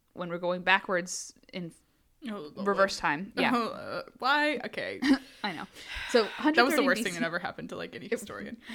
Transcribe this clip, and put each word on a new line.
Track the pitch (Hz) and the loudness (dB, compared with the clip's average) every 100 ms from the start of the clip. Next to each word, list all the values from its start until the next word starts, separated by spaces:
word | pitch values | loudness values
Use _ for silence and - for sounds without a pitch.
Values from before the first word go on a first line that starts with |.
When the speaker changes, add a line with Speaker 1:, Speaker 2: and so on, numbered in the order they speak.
| _ | _
Speaker 1:
when | - 175 | -10 -8
we're | 170 | -4
going | 175 180 | -2 0
backwards | 185 196 - 180 180 - - - _ | 4 2 4 -2 -2 -8 -10 -16 _
in | 185 170 - _ _ _ _ 247 | -10 -10 -12 _ _ _ _ -10
Speaker 2:
Oh, | 208 147 - | -10 -10 -4
Lord. | 202 | 2
Speaker 1:
reverse | 190 196 - | 4 4 2
time. | 170 147 196 - | -2 -2 -2 0
Yeah. | 143 | 2
Speaker 2:
Oh, | 240 220 | 2 0
uh, | - 101 - - - | -4 -8 -8 -10 -4
why? | 247 294 294 294 214 | 2 2 2 0 -6
Okay. | - 90 - 269 269 | -6 -6 0 4 4
Speaker 1:
<laughs> | - - | 0 -8
I | 208 | -8
know. | 151 - - - - - | -6 -10 -14 -14 -10 2
So | 240 | 4
Speaker 2:
That | |
was | 208 - | 4 2
the | |
Speaker 1:
hundred | 254 233 254 | 2 6 6
thirty | 302 277 | 6 4
Speaker 2:
worst | 240 | 2
thing | 196 175 | 0 -2
that | |
Speaker 1:
B | |
C | |
E. | 165 | -2
Speaker 2:
ever | 170 | -2
happened | - - 170 | -6 -8 -10
to, | 180 | -8
like, | 175 - | -10 -10
any | - | -6
Speaker 1:
It | |
Speaker 2:
historian. | - 208 101 - - - | -6 -6 -12 -12 -14 -12